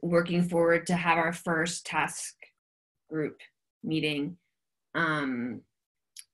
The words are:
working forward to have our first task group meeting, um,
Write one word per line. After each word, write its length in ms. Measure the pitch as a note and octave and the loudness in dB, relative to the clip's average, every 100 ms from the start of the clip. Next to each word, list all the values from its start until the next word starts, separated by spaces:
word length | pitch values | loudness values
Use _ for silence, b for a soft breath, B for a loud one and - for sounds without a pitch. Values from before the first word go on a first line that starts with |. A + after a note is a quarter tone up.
working 400 | E3+ E3+ F3 F3 | 2 2 4 2
forward 440 | F3 E3+ E3+ E3+ E3 | 2 4 4 4 2
to 80 | E3+ | 0
have 200 | E3+ E3 | 2 2
our 140 | E3 | 2
first 540 | F3 - D#3+ E3+ F3 - | -2 -2 0 0 -4 -6
task 480 | D#3+ D3+ - - - - _ _ _ _ _ - | -2 -2 -4 -12 -14 -20 _ _ _ _ _ -8
group 320 | D#3 D3+ - - _ _ _ | -4 -4 -6 -20 _ _ _
meeting, 540 | - D#3+ D3+ D3 D3 F3 _ _ _ _ _ | -6 -2 -2 -2 -6 -8 _ _ _ _ _
um, 680 | D3+ E3 D3+ C3+ B2 B2 A2 - _ _ _ _ - - | -2 0 0 -2 -4 -6 -8 -14 _ _ _ _ -20 -20